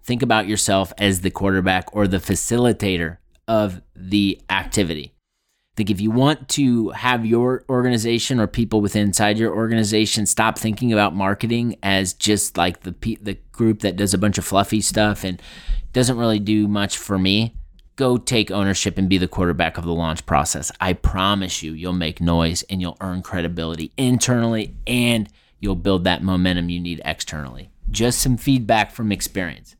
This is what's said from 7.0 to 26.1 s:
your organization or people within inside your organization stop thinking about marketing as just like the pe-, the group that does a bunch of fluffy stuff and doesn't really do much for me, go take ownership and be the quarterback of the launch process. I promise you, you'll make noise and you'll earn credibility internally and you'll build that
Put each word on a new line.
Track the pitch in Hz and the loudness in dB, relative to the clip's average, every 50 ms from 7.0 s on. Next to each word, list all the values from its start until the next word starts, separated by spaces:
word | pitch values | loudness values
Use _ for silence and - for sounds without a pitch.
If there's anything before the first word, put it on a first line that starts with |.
| - 127 127 120 113 | 0 2 2 2 2
your | 110 113 117 123 123 131 123 - - | 2 4 4 4 2 0 -2 -2 0
organization | 135 123 123 127 123 113 107 117 117 117 - - 135 123 | 0 2 2 2 2 2 2 2 0 0 0 0 0 0
or | 107 101 | 0 0
people | - - 117 101 113 107 | 0 -2 0 2 2 2
within | 104 98 - 107 104 | 2 2 2 2 2
inside | 101 95 - 110 104 107 107 | 2 2 2 2 2 2 2
your | 113 110 80 | 0 0 0
organization | 101 113 113 117 113 110 101 110 107 110 104 - 113 104 | -2 -2 0 2 2 2 2 2 2 2 2 2 -2 0
stop | 95 - - 110 110 110 - | -2 0 2 2 0 0 0
thinking | - 110 104 - 131 120 | -2 -4 -2 0 0 2
about | 113 104 104 101 78 | 4 4 2 2 2
marketing | 98 95 95 101 - - 113 117 117 120 120 107 _ | 0 -2 -2 -2 -2 -2 -2 -2 -2 -2 -2 -4 _
as | - 98 98 95 98 90 | -2 0 0 0 0 -2
just | - _ - 107 107 98 - - - - | -4 _ 0 2 2 2 0 -4 0 0
like | 87 92 92 - | 0 0 0 -4
the | - 92 | -10 -12
pe-, | 90 - - 113 110 | -12 -6 -6 -6 -6
the | - 104 104 95 - - - | -6 -8 -10 -10 -10 -12 -20
group | - - 117 113 110 107 | -4 0 2 2 2 2
that | - 101 87 | -2 -4 0
does | 90 101 98 | 0 0 0
a | 101 92 | 2 2
bunch | 101 107 95 | 2 0 0
of | - - | 0 -4
fluffy | - 98 98 98 - - 110 | 0 2 2 2 2 0 -2
stuff | 101 - - 110 107 104 101 - | 0 0 0 2 2 2 0 -2
and | - 95 92 - - - - - - - - - - - | -4 -8 -8 -8 -12 -20 -20 -14 -4 -4 -4 -4 -4 -2
doesn't | - 127 123 120 131 117 | 0 2 2 2 2 0
really | 117 113 110 107 | 0 0 2 0
do | 104 98 107 107 104 | 0 2 2 2 2
much | 104 104 104 101 98 - - | 2 0 0 -2 -2 -4 -8
for | - - 101 95 | -4 -2 0 2
me, | 92 95 98 104 113 117 - - - - - - _ - _ | 4 4 4 2 2 0 -4 -10 -16 -16 -20 -20 _ -20 _
go | - 135 127 123 123 | -2 2 2 2 2
take | - - 127 113 104 - | 0 0 0 0 0 0
ownership | 95 104 98 98 98 - - 104 85 95 | 0 0 0 0 0 0 0 -2 0 0
and | 95 90 | 2 2
be | 95 | 2
the | 92 92 90 | 2 2 0
quarterback | - - 90 87 85 82 85 80 - - | -2 0 0 0 2 0 0 -2 -2 -4
of | 82 | -4
the | 85 85 | -4 -2
launch | 82 85 82 78 80 - | -2 -2 -2 -4 -6 -4
process. | - 78 71 69 - - 76 73 - - - | 0 0 0 2 0 -4 -6 -6 -10 -8 -4
I | 90 92 | -2 -2
promise | 90 - - - - 92 92 98 101 98 95 92 - - | -2 0 0 -2 0 2 2 2 2 0 -2 -4 -6 -8
you, | 80 78 | -8 -8
you'll | 80 78 85 90 | -10 -8 -6 -4
make | 90 90 87 78 76 - | -4 -2 -2 -4 -4 -2
noise | 85 85 85 85 82 82 85 - - | 0 2 2 2 2 2 0 -4 -6
and | _ 98 92 | _ -6 -6
you'll | 90 87 - _ | -6 -6 -6 _
earn | 95 95 90 90 | -8 -6 -6 -6
credibility | 90 - - 92 82 85 87 85 82 82 82 82 82 - _ | -8 -6 -6 -4 -4 -4 -4 -6 -6 -6 -6 -6 -8 -10 _
internally | - 135 127 123 120 - - 123 120 117 117 113 110 107 - - - - | -2 0 2 2 2 2 2 2 2 2 0 0 -2 -4 -6 -8 -10 -6
and | - 120 123 120 120 120 113 104 - _ _ _ _ _ _ | -4 -2 0 2 2 2 0 -2 -4 _ _ _ _ _ _
you'll | - 101 95 | -4 -2 -2
build | 87 82 104 98 92 87 | 0 0 2 2 2 2
that | 92 | 2